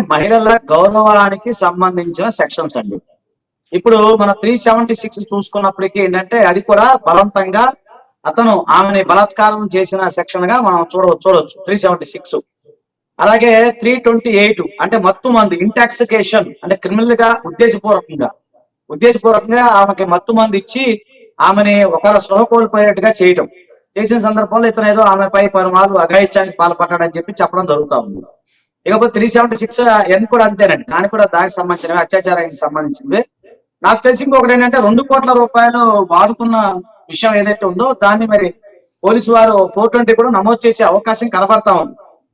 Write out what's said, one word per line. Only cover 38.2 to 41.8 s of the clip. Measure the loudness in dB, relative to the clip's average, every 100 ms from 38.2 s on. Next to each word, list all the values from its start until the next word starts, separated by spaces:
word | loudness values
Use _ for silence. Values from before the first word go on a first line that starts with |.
| 0
మరి | 0 -2 -8 -20 _ _ _
పోలీసు | 0 0 2
వారు | 4 4 4 0 0
ఫోర్ | 0
ట్వంటీ | 0 0 2
కూడా | 2
నమోదు | 0 0 0 0
చేసే | 0
అవకాశం | 0 0 -2 -4 -4
కనబడతా | -2 0 0 0
ఉంది. | -2